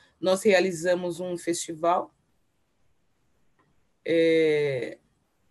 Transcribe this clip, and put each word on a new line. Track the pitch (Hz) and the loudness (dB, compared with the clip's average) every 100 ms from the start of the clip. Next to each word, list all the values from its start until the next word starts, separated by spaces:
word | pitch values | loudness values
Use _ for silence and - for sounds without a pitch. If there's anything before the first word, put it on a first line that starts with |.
| _ _ | _ _
Nós | 180 190 | -2 0
realizamos | 214 185 190 165 175 180 180 165 | 4 4 2 -2 0 0 -2 -6
um | 180 175 | -8 -8
festival, | - 170 - 160 170 185 - _ _ _ _ _ _ _ _ _ _ _ _ _ _ _ _ _ _ _ - | -6 -6 -6 -4 0 0 -2 _ _ _ _ _ _ _ _ _ _ _ _ _ _ _ _ _ _ _ -2
é, | 165 165 165 160 151 147 131 110 - _ _ _ _ _ | 2 4 4 2 2 0 -4 -6 -12 _ _ _ _ _